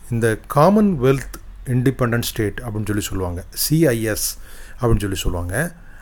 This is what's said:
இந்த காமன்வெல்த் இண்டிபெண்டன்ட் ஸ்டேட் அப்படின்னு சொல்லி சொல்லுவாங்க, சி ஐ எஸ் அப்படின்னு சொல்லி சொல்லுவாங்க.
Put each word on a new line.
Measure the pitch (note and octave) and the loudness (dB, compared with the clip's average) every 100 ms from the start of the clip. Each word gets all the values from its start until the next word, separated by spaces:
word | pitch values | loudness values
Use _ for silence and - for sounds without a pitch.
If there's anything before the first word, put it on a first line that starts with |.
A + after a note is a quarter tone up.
| - | -6
இந்த | A#2 A2+ A2 - C#3+ | 0 2 0 0 4
காமன்வெல்த் | E3+ G#3 G#3 D#3 B2+ C3+ - - - - - | 6 6 4 4 2 2 -2 -12 -16 -12 -2
இண்டிபெண்டன்ட் | B2 B2+ B2+ A#2+ A#2 | 2 2 2 0 0
ஸ்டேட் | - - G#2 - B2 | -2 -2 -2 -2 -6
அப்படின்னு | G#2+ G#2 | -6 -2
சொல்லி | G#2 | -2
சொல்லுவாங்க, | - G2 F2 E2+ - | -2 -4 -4 -6 -8
சி | - - D#3 D#3 | -6 0 4 4
ஐ | A#2 | 2
எஸ் | A2 G2+ - - - - - - | 0 -2 -4 -8 -14 -16 -16 -2
அப்படின்னு | A#2+ A2 | 2 2
சொல்லி | G2+ F#2 | 2 -2
சொல்லுவாங்க. | F2+ F2+ F2 G#2 F3 - - - | -2 -2 -2 -4 -4 -8 -18 -18